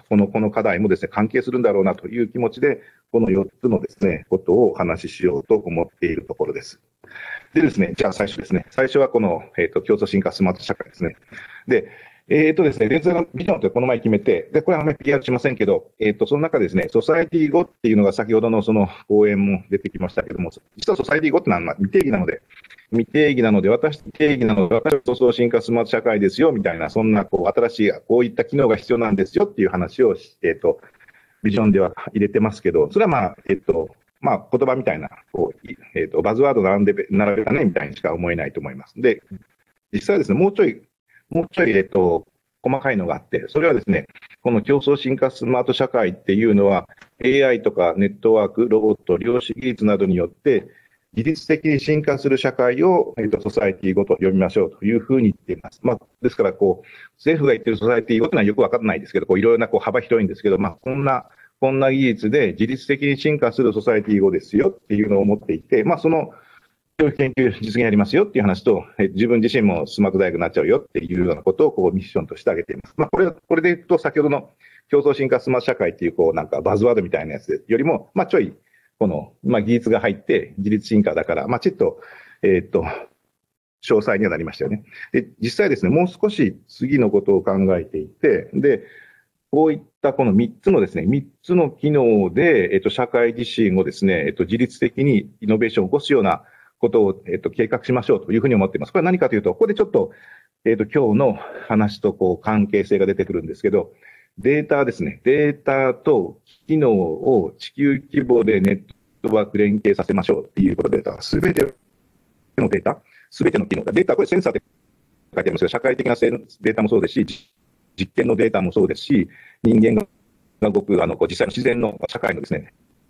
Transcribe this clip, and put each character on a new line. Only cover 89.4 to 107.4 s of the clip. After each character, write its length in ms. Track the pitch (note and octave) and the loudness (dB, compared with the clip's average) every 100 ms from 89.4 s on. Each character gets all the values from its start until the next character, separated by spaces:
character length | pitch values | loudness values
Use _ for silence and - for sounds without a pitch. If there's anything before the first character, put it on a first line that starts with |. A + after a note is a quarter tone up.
| - | -4
こ 140 | C#3+ D#3 | 0 0
う 80 | |
い 40 | D#3 | 0
っ 40 | - _ | -10 _
た 120 | C#3+ | -4
こ 120 | - B2 | 0 2
の 60 | |
三 240 | G2 A#2+ - | 2 0 -2
つ 80 | - | 0
の 100 | E3 | 2
で 80 | F#2 | 0
す 80 | E2+ | -2
ね、 100 | E2+ | -2
三 200 | C#3 - _ | -2 -4 _
つ 140 | - F3+ | -2 0
の 160 | D3+ | 0
機 180 | - D3 | -2 0
能 420 | D3 A#2+ G#2+ F#2 | 2 4 4 2
で、 380 | E2+ B2 B2+ F2 | 2 2 2 2
え 40 | F#2+ | 0
っ 20 | |
と、 100 | G#2 | -2
社 160 | - A#2+ | -2 -2
会 260 | A#2+ A#2 | 2 0
自 280 | A#2 A#2+ - | 0 -8 0
身 160 | G#2+ F#2 | 2 2
を 40 | |
で 100 | D2 | 0
す 120 | - G2 | 0 0
ね、 200 | F2 C#2+ | 0 -2
え 20 | |
っ 40 | |
と、 120 | - F2 | -4 -2
自 120 | A#2 | -2
律 220 | B2 - | -2 -2
的 240 | - - | -4 0
に 280 | C#3 A2+ - - | 2 2 -2 -8
イ 60 | G#2+ | -2
ノ 100 | G#2+ | 0
ベ 100 | A2+ | 0
ー 20 | |
シ 80 | A2 | 0
ョ 20 | |
ン 40 | F#2 | 0
を 20 | |
起 40 | |
こ 60 | C#3+ | -2
す 140 | - | 0
よ 60 | C3+ | 0
う 40 | |
な 200 | G2 D#2+ - _ _ - | 2 -2 -6 _ _ -4
こ 100 | A#2 | 0
と 140 | A#2 | 2
を、 200 | G2+ F#2 - | 2 0 -6
え 80 | F2+ | -6
っ 40 | |
と、 100 | E2+ | -6
計 180 | - A2 | -2 -2
画 160 | B2 | -2
し 80 | - | -2
ま 120 | B2 | -4
し 80 | A2+ | 0
ょ 60 | A2 | 0
う 80 | - | 0
と 60 | |
い 60 | A2 | -2
う 40 | |
ふ 40 | C3+ | 2
う 40 | |
に 60 | A2+ | 2
思 100 | F#2+ | 2
っ 60 | |
て 60 | - | -2
い 20 | |
ま 60 | - | -4
す。 80 | |
こ 60 | F#3+ | -2
れ 20 | |
は 40 | E3+ | 0
何 120 | F3+ | 0
か 100 | C3+ | 0
と 80 | G#2+ | 0
い 40 | |
う 20 | |
と、 120 | G2+ | -2
こ 60 | - | 0
こ 80 | A3 | 0
で 60 | |
ち 80 | G#3 | 0
ょ 40 | G#3 | 0
っ 60 | |
と、 200 | A#2 - - - - _ _ - | 0 -2 -8 -20 -20 _ _ -2
え 80 | |
っ 40 | A2 | 0
と、 60 | |
今 300 | G#2+ D3+ A#2+ | 0 0 2
日 60 | G#2 | 2
の 200 | C3+ G#2 - - - | 0 -2 -10 -16 -2
話 320 | G#2+ G#2 - | 0 0 0
と 140 | G#2 | -4
こ 200 | - F#2 | 0 -2
う 100 | F2 | -2
関 240 | A2 G#2+ G2+ | -2 0 2
係 160 | G#2 | 0
性 160 | F#2+ G2+ | 0 0
が 60 | F#2+ | 0
出 100 | G2 | 0
て 100 | F#2 | -2
く 80 | |
る 100 | F2 | -4
ん 40 | D#2+ | -6
で 80 | D2+ | -4
す 60 | |
け 80 | G#2 | 0
ど、 200 | F#2+ - _ - - _ - | 0 -2 _ -20 -20 _ -4
デ 240 | A2+ D3+ | 0 0
ー 40 | D3 | 0
タ 160 | C#3+ | 0
で 80 | B2+ | 0
す 120 | - | -2
ね。 180 | D#2+ - | -8 -4
デ 300 | B2 C#3+ D3 | 0 2 2
ー 100 | C#3+ | -2
タ 300 | - C3+ C3 | -2 0 0
と 480 | B2 - B2+ E2+ - _ _ - | 0 0 0 0 -8 _ _ -4
機 100 | D#3 | 2
能 140 | C3+ | 2
を 640 | G#2 E2+ - - A#2+ | 2 0 -2 2 2